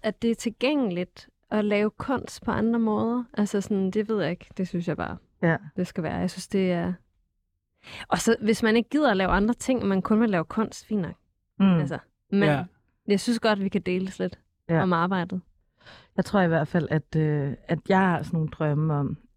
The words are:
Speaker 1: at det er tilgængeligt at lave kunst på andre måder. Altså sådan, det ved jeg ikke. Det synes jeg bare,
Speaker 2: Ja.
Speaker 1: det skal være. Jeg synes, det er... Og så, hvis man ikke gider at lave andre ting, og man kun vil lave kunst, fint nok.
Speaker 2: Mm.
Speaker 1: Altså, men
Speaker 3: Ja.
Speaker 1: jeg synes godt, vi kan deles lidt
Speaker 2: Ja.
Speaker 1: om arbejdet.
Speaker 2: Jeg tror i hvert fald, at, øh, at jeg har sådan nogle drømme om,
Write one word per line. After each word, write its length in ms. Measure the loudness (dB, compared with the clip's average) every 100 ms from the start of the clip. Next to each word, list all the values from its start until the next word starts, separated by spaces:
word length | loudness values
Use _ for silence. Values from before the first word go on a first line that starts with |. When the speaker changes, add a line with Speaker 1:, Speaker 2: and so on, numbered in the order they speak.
Speaker 1:
at 180 | -6 -2
det 100 | -2
er 40 | -2
tilgængeligt 960 | -4 -2 0 0 0 -2 -6 -10 -20 _ -4
at 140 | -2 0
lave 240 | 2 0
kunst 560 | -2 -4 -4 -6 -10 -4
på 60 |
andre 280 | -2 0 2
måder. 440 | 0 0 0 -2 -4
Altså 280 | -2 -2 0
sådan, 300 | -2 0 0
det 180 | -2 -2
ved 120 | 0
jeg 100 | -2
ikke. 140 | -4 -8 -8
Det 100 | -4
synes 200 | -4 -4
jeg 100 | -4
bare, 200 | -4 -8 _ -2
Speaker 2:
Ja. 120 | 0 0 -2 -6
Speaker 1:
det 120 | -6
skal 160 | -4
være. 120 | -4 -2
Jeg 140 | -4
synes, 180 | -6 -4
det 240 | -2 0
er... 220 | 0 -2 -6 _ _ _ _ _ _ _ _ -20 -16 -6
Og 80 | -2
så, 180 | 2 2
hvis 220 | 2 2
man 120 | 4 2
ikke 140 | 2
gider 220 | 2 2
at 60 | 2
lave 120 | 2
andre 220 | 2 2
ting, 280 | 0 -2 0
og 60 | 0
man 140 | 0
kun 200 | 2 2
vil 80 | 4
lave 140 | 2 -2
kunst, 400 | -2 -4 -6 -6
fint 160 | -4
nok. 120 | -4 -10 _ _ _ 2
Speaker 2:
Mm. 200 | 4 4
Speaker 1:
Altså, 180 | 0 -6 -12 _ -4
men 120 | 2
Speaker 3:
Ja. 200 | 2 2 -2 _ _ _ -2
Speaker 1:
jeg 120 | 0
synes 200 | 0 0
godt, 240 | 2 0
vi 60 | 0
kan 120 | -2
deles 380 | -2 -4 -4 -6
lidt 200 | -6 -8 _ _ -2
Speaker 2:
Ja. 120 | 0
Speaker 1:
om 100 | 2
arbejdet. 480 | 2 0 -2 -4 -6 -10 _ _ _ -20 -20 -12 -6
Speaker 2:
Jeg 80 | 0
tror 160 | 4
i 60 | 4
hvert 200 | 4 2
fald, 200 | 0 0
at, 240 | -2 0 0
øh, 380 | 2 0 -2 -6 -4
at 120 | -4 2
jeg 100 | 2
har 240 | 4 0
sådan 140 | -2 -2
nogle 120 | -2
drømme 440 | -2 0 2 0
om, 240 | 0 -2 -6 _